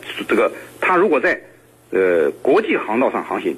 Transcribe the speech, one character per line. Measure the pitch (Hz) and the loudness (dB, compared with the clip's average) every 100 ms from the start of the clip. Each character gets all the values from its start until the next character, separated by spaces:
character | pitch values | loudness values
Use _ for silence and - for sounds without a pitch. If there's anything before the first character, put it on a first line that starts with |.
| - - 104 | -12 -10 -2
这 | 104 | 0
个 | - - - - | 0 -2 -16 -6
他 | - 180 | 0 2
如 | 208 | 2
果 | 170 | 2
在， | 180 - - - _ _ - | 0 -4 -8 -20 _ _ -4
呃， | 90 92 85 73 - | 0 2 2 0 0
国 | - 175 | 2 2
际 | 220 156 | 2 -2
航 | - 113 | -2 0
道 | 123 | 0
上 | 98 | -2
航 | - 98 | -4 -4
行， | 92 | -4